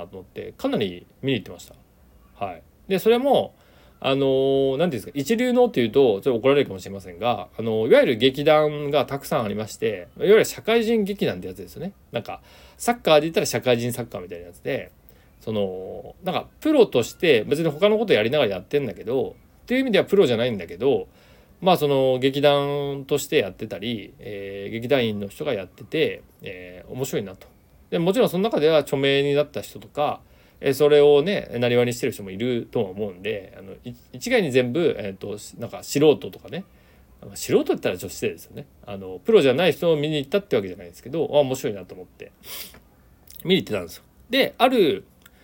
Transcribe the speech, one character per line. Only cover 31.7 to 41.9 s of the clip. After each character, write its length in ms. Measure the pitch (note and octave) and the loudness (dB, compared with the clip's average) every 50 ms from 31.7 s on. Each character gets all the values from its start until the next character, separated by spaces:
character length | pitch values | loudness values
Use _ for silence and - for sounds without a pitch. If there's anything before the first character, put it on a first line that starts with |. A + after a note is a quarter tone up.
| A#2+ A#2+ A#2+ | 2 2 2
に 80 | A#2+ A#2 | 2 -2
し 60 | - | -4
て 60 | C3 | -4
る 60 | A#2 | -6
人 100 | G2+ - G2+ | -6 -6 -12
も 80 | F#2+ | -12
い 60 | F#2+ | -8
る 300 | G2 A#2 B2+ B2 A#2 - - | -4 -4 -2 -2 -4 -4 -4
と 140 | - B2 G#2 | -4 -4 -4
は 60 | F#2 | -4
思 200 | F#2 G2+ G#2+ G2+ | -4 -8 -8 -8
う 40 | F2+ | -8
ん 80 | F2 | -8
で、 320 | F#2+ G#2+ A2 G2 F#2+ - F#2+ | -8 -6 -6 -8 -10 -14 -20
あ 40 | G2 | -20
の、 120 | G2 F#2+ F#2 - - | -18 -18 -18 -16 -16
い-、 80 | B2 A#2+ - - _ | -16 -16 -18 -20 _
一 180 | - B2+ - A#3 | -16 -10 -6 -2
概 120 | F3 A#3 | 0 0
に 100 | F#3 C3+ | 0 2
全 220 | A#2+ B2+ B2 A#2+ B2 | 2 2 2 2 0
部、 200 | E3 E3+ B2+ - | 0 0 0 0
え 140 | - G#2 G2+ | -2 -6 -10
ー 20 | F#2+ | -10
っ 40 | |
と、 200 | - - G#2 G#2 | -10 -10 -12 -10
し-、 160 | G#2 - - - - | -12 -14 -16 -16 -14
な 80 | A#2 | -14
ん 20 | G2+ | -12
か 140 | G2 F#2 - | -12 -14 -10
素 160 | - - C#3+ | -4 0 4
人 320 | D3+ D#3 C3 - - G2+ | 6 6 4 4 0 -12
と 80 | - - | -14 -16
か 100 | - - | -16 -14
ね、 160 | C3 F3 G3 _ _ _ _ _ _ _ - _ - - | -14 -14 -14 _ _ _ _ _ _ _ -20 _ -20 -20
ま 80 | - - | -20 -18
あ、 40 | G2 | -14
素 160 | - - - D#3 | -10 -2 2 2
人 80 | B3 | 2
っ 20 | D#4 | 2
て 60 | - | 2
言 80 | E4 | -2
っ 20 | - | -2
た 100 | - A#2 | -2 -4
ら 60 | F#2+ | -4
ち 60 | F2 G2+ | -6 -8
ょ 40 | |
っ 20 | F#2 | -12
と 40 | - | -10
失 120 | - B2+ | -6 -6
礼 80 | G#2 E2+ | -6 -6
で 40 | - | -8
す 60 | - | -16
よ 100 | - G2+ | -18 -16
ね。 100 | B2+ C#3 _ _ _ - | -16 -16 _ _ _ -16
あ 120 | - G2+ | -14 -14
の、 240 | G2 F#2+ F#2 F#2 F2+ - | -12 -12 -12 -14 -8 0
プ 80 | - | 4
ロ 100 | A3+ F#3+ | 6 6
じ 80 | C#3 C3 | 6 6
ゃ 40 | A#2+ | 4
な 120 | D3+ F#3 | 4 2
い 40 | E3 | 2
人 180 | - - F3 E3+ | 2 2 2 2
を 60 | D#3+ | 2
見 140 | D3 C#3+ D#3 | 2 0 -2
に 80 | D#3 | -2
行 100 | D3 C3+ | -4 -4
っ 20 | - | -2
た 100 | - G3+ | -2 -2
っ 20 | |
て 160 | G3 - C#3+ | -2 0 -2
わ 40 | A2 | -2
け 60 | G2 | -2
じ 60 | F#2 F2 | -4 -10
ゃ 40 | |
な 60 | F#2+ F2 | -12 -16
い 40 | |
で 60 | E2+ E2+ | -18 -20
す 100 | - - | -18 -14
け 60 | A#2+ | -8
ど、 200 | - E3 - - C3+ | -6 -6 -4 0 2
あ、 60 | D3 | 2
面 160 | C#3+ B2+ C3 | 2 2 0
白 140 | B2+ - A#2+ | -4 -4 -6
い 40 | G2+ | -6
な 120 | F#2+ F2+ | -8 -12
と 100 | - | -16